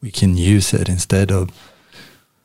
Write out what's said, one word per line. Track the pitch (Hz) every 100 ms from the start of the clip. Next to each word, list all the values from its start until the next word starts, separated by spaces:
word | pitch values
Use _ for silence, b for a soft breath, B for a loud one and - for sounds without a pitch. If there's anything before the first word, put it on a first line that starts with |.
we | 104
can | - 98 90
use | 87 104 92
it | - 90
instead | 90 - 95 98
of | 95 90 B B B B B B B B B